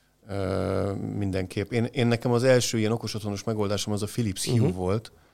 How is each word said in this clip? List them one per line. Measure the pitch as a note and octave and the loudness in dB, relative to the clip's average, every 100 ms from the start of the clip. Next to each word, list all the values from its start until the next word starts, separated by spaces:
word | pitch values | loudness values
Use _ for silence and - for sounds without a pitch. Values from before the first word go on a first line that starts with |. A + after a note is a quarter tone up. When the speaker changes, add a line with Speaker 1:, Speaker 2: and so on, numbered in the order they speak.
| _ _ - | _ _ -10
Speaker 1:
Ö, | G2 F#2 F#2+ F#2+ F#2+ G2 | -4 -2 0 0 0 -2
mindenképp. | G2+ G#2+ G#2 G2+ F#2+ F2+ - G2 | -4 -4 -4 -2 -2 -4 -4 -2
Én, | A#2+ | 0
én | A#2 - A#2+ | 0 2 2
nekem | A#2 B2+ | 2 2
az | A#2+ | 2
első | C3 B2+ A#2 A#2 | 6 4 4 0
ilyen | G#2+ | 0
okos | A#2 A2 | 0 -4
otthonos | A2 G#2 G2+ | -6 -6 -4
megoldásom | - G#2+ G2+ G2+ G#2+ | -4 -2 0 0 -2
az | G#2 | -2
a | G2+ | -2
Philips | - A2 F#2 - | -2 -2 -2 0
Hue | A#2+ - | 4 2
Speaker 2:
Mhm. | F#2 | 2
Speaker 1:
volt, | F#2 G#2+ - - _ | 0 0 -4 -16 _